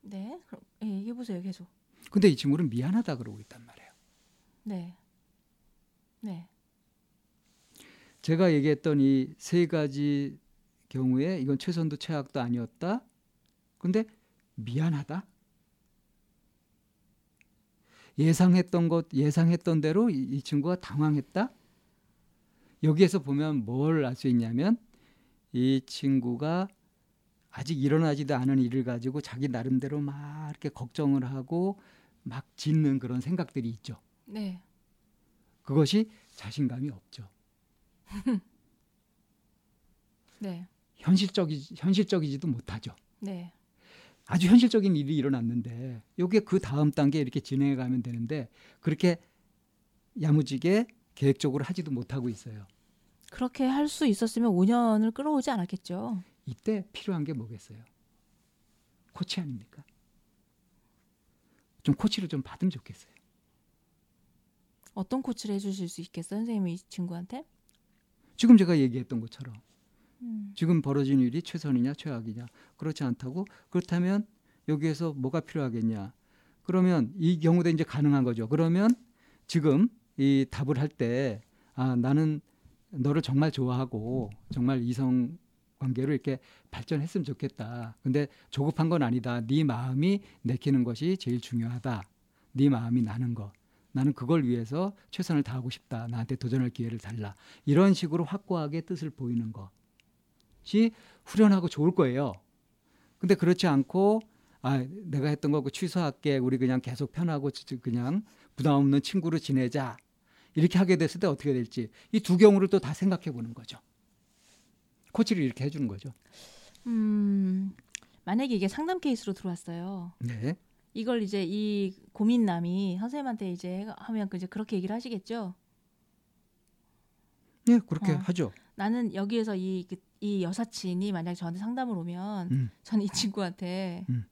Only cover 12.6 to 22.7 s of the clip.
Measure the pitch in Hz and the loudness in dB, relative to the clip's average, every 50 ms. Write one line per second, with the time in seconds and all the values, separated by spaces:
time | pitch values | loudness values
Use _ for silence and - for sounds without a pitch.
12.6 | 117 113 _ _ - 175 202 247 - _ _ _ _ _ _ _ _ _ _ _ | -4 -6 _ _ -4 -4 -4 -4 -6 _ _ _ _ _ _ _ _ _ _ _
13.6 | _ _ _ _ - 170 185 214 226 220 _ _ _ _ _ _ _ _ _ - | _ _ _ _ -4 0 0 0 0 -2 _ _ _ _ _ _ _ _ _ -12
14.6 | 113 110 120 135 156 170 160 143 139 - 147 180 196 _ _ _ _ _ _ _ | -10 -6 -4 -2 0 0 0 -2 -4 -6 -8 -10 -10 _ _ _ _ _ _ _
15.6 | _ _ _ _ _ _ _ _ _ _ _ _ _ _ _ _ _ _ _ _ | _ _ _ _ _ _ _ _ _ _ _ _ _ _ _ _ _ _ _ _
16.6 | _ _ _ _ _ _ _ _ _ _ _ _ _ _ _ _ _ _ _ _ | _ _ _ _ _ _ _ _ _ _ _ _ _ _ _ _ _ _ _ _
17.6 | _ _ _ _ _ _ _ _ - - _ - 143 160 165 - 180 185 175 185 | _ _ _ _ _ _ _ _ -20 -16 _ 2 4 4 6 6 6 6 8 6
18.6 | 180 180 - 175 170 165 160 170 160 _ - 131 143 147 147 - 165 165 170 170 | 4 4 2 2 2 4 2 0 -2 _ 0 2 2 2 4 4 4 4 4 2
19.6 | - - 165 156 147 156 160 196 226 240 180 135 135 - 131 143 - - - 147 | 2 0 0 2 2 2 2 2 2 2 2 0 -2 -4 -4 -6 -6 -2 -2 -2
20.6 | 139 165 180 180 - - 101 143 151 156 151 147 135 _ _ 180 214 254 - _ | 0 0 -2 -4 -6 -8 -2 0 2 2 2 0 -2 _ _ -2 -2 -2 -4 _
21.6 | _ _ _ _ _ _ _ _ _ _ _ _ _ _ _ _ _ _ _ _ | _ _ _ _ _ _ _ _ _ _ _ _ _ _ _ _ _ _ _ _
22.6 | _ _ | _ _